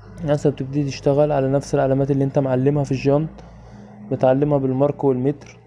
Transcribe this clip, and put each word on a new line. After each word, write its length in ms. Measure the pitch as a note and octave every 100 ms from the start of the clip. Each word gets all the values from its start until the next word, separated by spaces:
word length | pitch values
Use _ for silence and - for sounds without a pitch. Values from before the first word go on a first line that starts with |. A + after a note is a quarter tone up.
| - -
مثلا 280 | D#3 D3 D3+
بتبتدي 320 | - C3+ C#3+
تشتغل 480 | C#3 C3 D3 C#3 D3+
على 200 | C#3+ C3+
نفس 240 | C#3 - C#3+
العلامات 360 | C3+ C3+ C#3
اللي 120 | C#3
انت 160 | C#3 D3
معلمها 440 | C3+ B2+ C3 D3
في 80 | C3+
الجنط، 380 | C3 C#3 C#3+ D#3+ - - - - - - - -
بتعلمها 460 | C3 B2+ C3+ D3 C#3+
بالمارك 460 | C3 C3 C#3+ C#3+
والمتر. 560 | C#3 B2+ C3 D3 - -